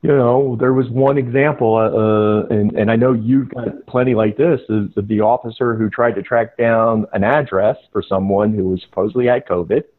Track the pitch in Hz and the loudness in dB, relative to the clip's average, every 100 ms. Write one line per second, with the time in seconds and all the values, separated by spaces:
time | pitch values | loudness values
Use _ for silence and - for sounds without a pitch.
0 | 151 143 120 127 139 117 127 131 120 120 | 2 2 4 2 0 0 0 0 0 0
1 | 135 139 120 131 147 147 117 113 110 110 | 2 2 0 0 0 2 0 2 2 2
2 | 110 107 107 107 104 107 104 - 104 113 | 2 2 2 0 0 0 0 0 0 2
3 | 127 120 110 135 127 - 113 - - 127 | 2 0 0 0 -2 -8 -10 -10 -6 -2
4 | 127 110 110 104 160 147 - 107 101 - | 0 2 0 0 0 0 -2 -4 -2 -6
5 | 104 107 107 123 113 110 123 113 110 - | -2 0 2 0 -4 -4 -2 0 -2 0
6 | 117 101 92 120 113 - 117 113 113 110 | -2 -2 -2 -2 -2 -2 0 2 2 0
7 | - 98 101 147 139 95 104 - _ 85 | -2 -2 0 0 0 0 0 -2 _ -8
8 | - 95 95 98 107 107 95 92 - - | -2 -2 0 0 0 0 -2 -4 -6 -4
9 | 101 101 123 120 - 90 85 120 156 | -4 -2 0 0 -2 -4 -2 -2 -4